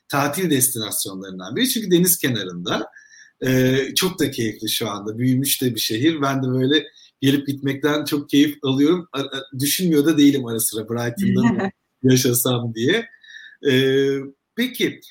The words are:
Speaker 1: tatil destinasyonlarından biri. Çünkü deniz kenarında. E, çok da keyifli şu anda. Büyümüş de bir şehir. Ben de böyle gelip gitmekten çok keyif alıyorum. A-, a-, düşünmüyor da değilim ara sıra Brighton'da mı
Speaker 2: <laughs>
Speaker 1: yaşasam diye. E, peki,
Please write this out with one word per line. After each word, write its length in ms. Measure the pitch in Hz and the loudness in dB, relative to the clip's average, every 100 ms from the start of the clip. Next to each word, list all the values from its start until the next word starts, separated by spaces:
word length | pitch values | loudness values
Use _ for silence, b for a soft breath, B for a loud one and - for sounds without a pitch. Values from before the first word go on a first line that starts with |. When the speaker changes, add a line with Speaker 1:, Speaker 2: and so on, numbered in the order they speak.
| - | -4
Speaker 1:
tatil 420 | 139 147 185 180 | -2 0 0 0
destinasyonlarından 1080 | 135 - 117 104 - 104 95 95 92 92 147 | 2 0 -2 -6 -6 -8 -10 -12 -12 -8 -2
biri. 120 | 254 | -2
Çünkü 220 | 226 190 | -2 2
deniz 280 | 175 180 - | 2 4 2
kenarında. 720 | 143 113 92 87 95 202 - B B B B - 131 | 0 -2 -6 -8 -4 -4 -6 B B B B -6 0
E, 320 | 131 127 135 131 | 2 4 2 0
çok 240 | 107 185 - | 0 -2 0
da 120 | 139 | -4
keyifli 380 | - 113 104 110 | -2 -4 -4 -6
şu 220 | - 113 | -4 -4
anda. 280 | 101 104 110 | -6 -8 -2
Büyümüş 440 | 127 127 135 - | 2 2 0 0
de 120 | 127 | -2
bir 60 | 110 | -2
şehir. 420 | - 110 156 160 | -4 0 0 0
Ben 200 | 139 135 | 0 0
de 60 | 131 | 0
böyle 360 | 127 131 151 - B B - | 0 2 0 -2 B B -2
gelip 260 | 135 139 139 | 2 2 0
gitmekten 580 | 131 139 135 151 151 | -4 -4 -2 0 0
çok 240 | 147 147 - | -2 -4 0
keyif 280 | 143 143 - | 2 2 0
alıyorum. 460 | 135 131 147 180 170 | -2 2 4 2 -2
A-, 80 | 139 | -8
a-, 240 | 143 135 131 127 | -6 -8 -10 -4
düşünmüyor 460 | 143 - 180 151 | -2 0 2 4
da 140 | 156 147 | 4 6
değilim 280 | 143 135 117 | 6 4 -2
ara 140 | 113 | -4
sıra 280 | - 113 107 | -4 -4 -6
Brighton'da 640 | 117 120 - 196 190 233 | -4 -4 -2 0 2 2
mı 180 | 190 196 - _ | 0 -4 -8 _
Speaker 2:
<laughs> 160 | _ | _
Speaker 1:
yaşasam 720 | 127 127 131 120 131 123 120 | 2 4 4 0 0 -2 -4
diye. 320 | 110 127 214 226 B B B B B 143 | -2 0 0 -2 B B B B B 0
E, 20 | 127 135 135 139 139 139 - _ - | 2 4 2 2 0 -6 -16 _ -6
peki, 300 | 254 - 156 117 B | -6 -2 -4 -4 B